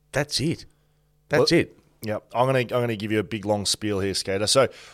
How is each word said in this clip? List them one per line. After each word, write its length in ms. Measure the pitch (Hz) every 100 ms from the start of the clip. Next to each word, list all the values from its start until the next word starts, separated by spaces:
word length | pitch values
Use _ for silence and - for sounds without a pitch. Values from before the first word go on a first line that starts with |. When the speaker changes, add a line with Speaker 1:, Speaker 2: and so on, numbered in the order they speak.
| _
Speaker 1:
that's 280 | 139 147 -
it. 260 | 147 - - _ _ _ _ _ -
That's 220 | 147 -
Speaker 2:
Well, 80 | -
Speaker 1:
it. 180 | - - _ _
Speaker 2:
Yep. 220 | 107 104 - 113
I'm 100 | 131
gonna, 140 | 131
I'm 80 | 117
gonna 280 | 123 120 110
give 160 | 107
you 60 | 107
a 60 |
big, 220 | 98 110 98
long 200 | 104 98
spiel 340 | - 104 101
here, 140 | 98
Skater. 320 | 90 - 98 104
So, 220 | 135 117 - -